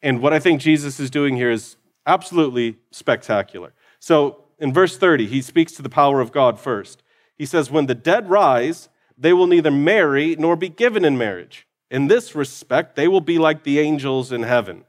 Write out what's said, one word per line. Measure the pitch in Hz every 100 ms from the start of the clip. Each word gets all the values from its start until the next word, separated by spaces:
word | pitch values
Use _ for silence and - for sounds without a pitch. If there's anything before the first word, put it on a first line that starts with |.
And | 143 127
what | 131
I | 156
think | 180 156
Jesus | 151 147 143 131
is | 135
doing | 143 143 127
here | 123
is | 113 110 _ _ _ -
absolutely | 180 180 175 151 123 117 110 _
spectacular. | - - 117 - 107 95 95 90 _ _ _
So | - 160 143 - _ _
in | 147
verse | 139 185 -
thirty, | 185 156 107
he | 135
speaks | 131 - 165
to | -
the | 131
power | 151 143 139
of | 120
God | 143 127 117
first. | - 110 95 - _ _ _ _
He | 147
says, | 175 135
"When | 147 139
the | 123
dead | 165 196 202
rise, | 196 180 127 127 165 - _ _ _
they | 143
will | 180 180
neither | 175 156
marry | 139 147 214 160 139 156 156
nor | 160 170
be | 180
given | 156 240 220 170
in | 135
marriage. | 113 92 - - _ _ _
In | 147 139
this | 226 226 151
respect, | 139 - - 131 175 -
they | 156
will | 190
be | 156 170
like | 156 156
the | - 143
angels | 151 151 139 131 127
in | 123
heaven." | 113 123 110 85